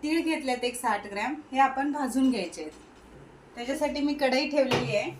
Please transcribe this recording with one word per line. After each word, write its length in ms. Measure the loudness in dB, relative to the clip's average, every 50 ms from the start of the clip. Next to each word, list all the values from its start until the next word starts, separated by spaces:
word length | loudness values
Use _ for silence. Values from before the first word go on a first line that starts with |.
| 0
तीळ 180 | 0 0 0
घेतलेत 420 | 2 0 -2 -2 0 -2 -2 0 -2
एक 120 | -4 -4
साठ 300 | -2 -2 0 0 0 -2 -6
ग्रॅम, 240 | -6 -4 -4 -4 -4 -6 -10 -4
हे 80 | 4 4
आपण 320 | 4 4 4 0 -2 0
भाजून 400 | 0 0 -2 0 2 4 4 4
घ्यायचे 300 | 4 2 -2 -4 -6 -10
आहेत. 120 | -10 -12 -12 -16 -20 -20 -20 -20 -20 -20 -20 -20 -20 -20 -20 -20 -20 -18 -12
त्याच्यासाठी 460 | -10 -4 -4 -2 0 0 -2 0 0
मी 120 | 0 0 2
कढई 360 | 2 2 4 4 4 2 2
ठेवलेली 460 | 2 2 2 4 2 0 0 0 0
आहे 160 | 0 0 -2 -8